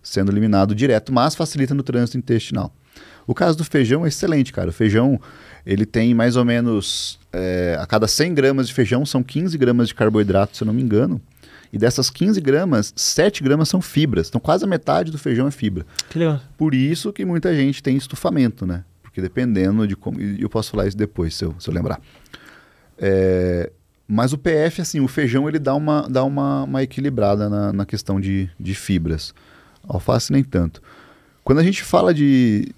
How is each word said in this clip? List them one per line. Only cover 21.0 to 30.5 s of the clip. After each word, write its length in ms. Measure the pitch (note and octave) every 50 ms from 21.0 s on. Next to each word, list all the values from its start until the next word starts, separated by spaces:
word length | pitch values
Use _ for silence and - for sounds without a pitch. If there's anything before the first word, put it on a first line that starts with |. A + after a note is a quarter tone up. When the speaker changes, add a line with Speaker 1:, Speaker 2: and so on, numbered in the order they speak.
| G#2+ G#2 _ - F2 D#2+ -
Speaker 1:
se 120 | - D#2+
eu, 100 | D#2+ D#2+
se 100 | F2 - -
eu 40 | D#2
lembrar. 260 | F2 - D2+ - - - - _ - _ _ - - - - - - _ _ _ _ _ _ _
É... 720 | - - G2 G2 F#2+ F#2+ F#2+ F#2 F#2 F2+ F2+ F2 F2 E2+ - _ _ _ _ _ _ _
mas 260 | - G#2 A2 A#2+ B2+ D3
o 40 |
P 140 | C#3 - F3
F, 300 | D#3+ D3+ D#3 E3+ - -
assim, 180 | E3+ - - D3+
o 80 | C3+
feijão, 400 | C3 - - D3 A#2+ A#2 C3+ C#3+
ele 120 | D3+ D3+ D#3
dá 140 | C#3+ C3+ C3+
uma, 340 | D3 D3+ D3+ D3+ D3 - -
dá 140 | B2+ B2+ C3
uma, 400 | C#3 C#3 C#3 C#3 C#3 C#3+ C#3 C3+
uma 200 | C#3 C3+ C3+ C3+
equilibrada 680 | C3+ - C3+ C3+ C#3+ C3 A#2 G#2 G2+ G#2 G#2 G#2 G#2
na, 240 | G#2 G#2 G2+ G2+ G2
na 120 | G2 G2+
questão 340 | - - G#2 - - G2 G2
de, 300 | F#2+ G2 G2 F#2+ F#2+ F2 - -
de 160 | - F#2 F#2+
fibras. 580 | - - - G2 F2 E2 E2+ D#2+ D#2 - - - _ _ _ - - _ _ _ _ -
Alface, 440 | - - - - - - A#2+ - -
nem 120 | C3 C#3 C3+
tanto. 380 | C#3